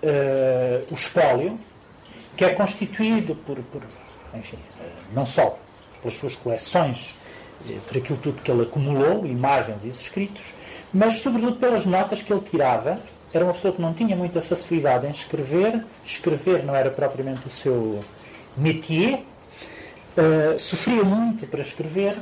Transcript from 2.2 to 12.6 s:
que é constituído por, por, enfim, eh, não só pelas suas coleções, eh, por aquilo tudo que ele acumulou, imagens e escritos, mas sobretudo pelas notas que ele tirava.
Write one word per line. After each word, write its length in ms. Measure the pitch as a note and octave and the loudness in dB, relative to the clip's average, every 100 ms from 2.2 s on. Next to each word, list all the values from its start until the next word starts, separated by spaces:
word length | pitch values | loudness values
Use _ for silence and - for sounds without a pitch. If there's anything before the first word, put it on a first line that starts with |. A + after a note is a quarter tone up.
| - - | -18 2
que 80 | |
é 60 | F#3 | 2
constituído 840 | - G3 - G3 - A3 A3+ E3 | 4 0 0 -6 0 2 2 0
por, 220 | - - C3+ | -6 -6 -8
por, 260 | B2 D3 A#2 - - - - | -8 -12 -12 -18 -20 -20 -16
enfim, 240 | A2+ A2 - D2+ - | -14 -14 -16 -18 -16
eh, 100 | - - F#2+ | -16 -16 -6
não 140 | A2 B2 | -4 0
só 320 | - - - - - - - | 4 4 2 -14 -20 -20 -10
pelas 160 | A#2+ - | -8 -6
suas 180 | - | -6
coleções, 800 | - B2 A2+ - F3+ D#3 B2 - - - - - - - | -6 -4 -4 0 2 2 -2 -8 -16 -20 -20 -20 -18 -12
eh, 80 | G#2 - | -12 -6
por 100 | B2+ | -6
aquilo 220 | B2 C#3 | -4 -4
tudo 240 | D3+ - | -4 -6
que 80 | - | 0
ele 120 | A#2+ | 0
acumulou, 640 | A#2 - C#3 C#3 C#3+ G3+ F#3 | 2 0 0 4 4 4 0
imagens 580 | B2 C3+ C#3 A2+ G#2 | 0 2 2 2 -6
e 40 | A2 | -8
escritos, 640 | B2 - - G3 - - - - - - | -10 -8 -4 -4 -6 -16 -16 -18 -18 -2
mas 220 | F#3+ A3 | 4 4
sobretudo 420 | A3+ C#4 A#3 A#3 A#3+ | 4 0 0 0 2
pelas 280 | B3 A3+ | 2 2
notas 380 | F#3 F#3 F#3+ G#3+ | 2 2 2 -4
que 100 | - | -2
ele 80 | G3+ | -2
tirava. 580 | - D#3+ | 0 2